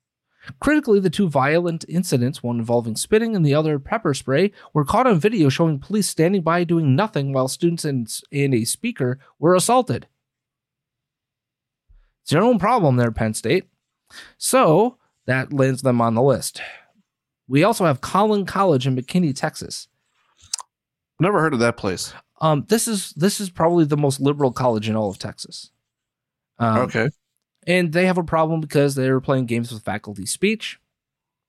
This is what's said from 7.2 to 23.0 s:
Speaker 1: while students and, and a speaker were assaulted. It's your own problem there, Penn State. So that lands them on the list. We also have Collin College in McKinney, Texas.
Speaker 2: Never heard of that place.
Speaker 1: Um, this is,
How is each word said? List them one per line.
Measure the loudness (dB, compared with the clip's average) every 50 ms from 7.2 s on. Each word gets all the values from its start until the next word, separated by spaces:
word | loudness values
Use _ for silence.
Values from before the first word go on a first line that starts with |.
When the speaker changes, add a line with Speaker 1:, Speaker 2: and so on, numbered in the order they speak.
| -4 -2 -2
Speaker 1:
while | -2 -2
students | -2 -2 -2 -2 -2 0 -2 -4
and, | -4 -4 -4 -4 -6 -10 -14 -12 _ -4
and | -2 0 2 2
a | 2 0
speaker | -2 -4 -6 -6 -8 -6 -4 -4 -4 -4 -6 _ _ _ -2
were | 2 2 4
assaulted. | 4 4 2 2 2 2 0 -2 -6 -8 -12 _ _ _ _ _ _ _ _ _ _ _ _ _ _ _ _ _ _ _ _ _ _ _ _ _ _ _ _ _ _ _ _ _ _ _ _ -20 -20 _ _ _ _ _
It's | -2 2
your | 2 4
own | 4 4 2
problem | 2 2 2 2 2 2 2
there, | 2 2 0 0
Penn | -2 -4 -4 -4
State. | -4 -2 -2 -2 -2 -2 _ _ _ _ _ _ _ _ _ -20 -20 -20 -20 _
So | -10 -4 0 2 4 4 6 6 4 4 2 0 _ _ _ _ _ _
that | -4 -2 -2 -2 -2 0
lands | 0 0 0 0 0 0
them | 0 2 2
on | 2 2 2
the | 2 4
list. | 4 2 2 -2 -6 -10 -12 -16 -16 -18 -20 _ _ _ _ _ _ _ _ _ _ _ _ _
We | -2 0 2 2
also | 2 2 2 0
have | 0 0 -2
Collin | -4 -2 0 0 2 2 2 0 -2
College | -2 -2 0 2 2 2 2 2
in | 0 -2
McKinney, | -2 -4 -2 0 0 0 0 -2
Texas. | -2 -6 -8 -8 -8 -14 -14 -14 -14 -16 _ _ _ _ _ _ _ _ _ _ _ _ -12 -12 -12 -12 _ _ _ _ _ _ _ _ _ _ -2
Speaker 2:
Never | 0 2 2 2
heard | 2 2 2
of | 2
that | 2 0 0
place. | 0 -4 -4 -4 -4 -6 -10 -14 -18 -20 _ _ -4
Speaker 1:
Um, | 0 0 0 0 0 0
this | 0 0 0 -2
is, | -4 -4